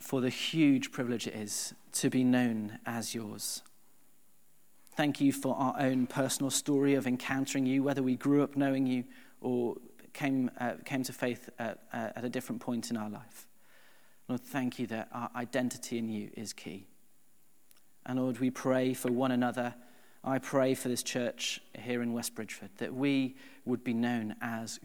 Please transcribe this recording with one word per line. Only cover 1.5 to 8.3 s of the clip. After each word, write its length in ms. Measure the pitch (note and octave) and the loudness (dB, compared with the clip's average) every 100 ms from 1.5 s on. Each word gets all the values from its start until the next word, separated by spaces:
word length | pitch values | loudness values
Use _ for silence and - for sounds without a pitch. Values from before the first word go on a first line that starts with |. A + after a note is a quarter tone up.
| - - - - | -6 -6 -10 -8
to 160 | - C3+ | 0 2
be 160 | C3 B2+ | 4 6
known 520 | B2+ B2 A2 G#2+ G#2+ - | 6 4 0 -4 -8 -6
as 300 | A#2 G#2+ A2+ | -6 -4 -6
yours. 480 | G#2+ G#2 - - - - - - - - - - - - - - - - | -6 -6 -6 -8 -12 -20 -20 -20 -20 -20 -20 -20 -20 -20 -20 -20 -10 0
Thank 240 | D3 - | 0 4
you 100 | C#3 | 4
for 240 | C3 C3+ B2 | 4 0 2
our 180 | C3 - | 0 2
own 280 | C3 C3 B2 | 2 4 0
personal 420 | C#3+ C3 - C#3 | 0 0 0 0
story 460 | - - C#3 C#3 C3+ | 0 2 4 6 4
of 120 | B2+ | 2
encountering 580 | B2 - C3+ C3+ C#3 B2+ | -2 0 -2 0 2 4
you, 180 | C3+ | 4
whether 200 | C3+ C#3 | 2 2
we 140 | B2+ B2 | 2 2
grew 260 | C#3+ | 4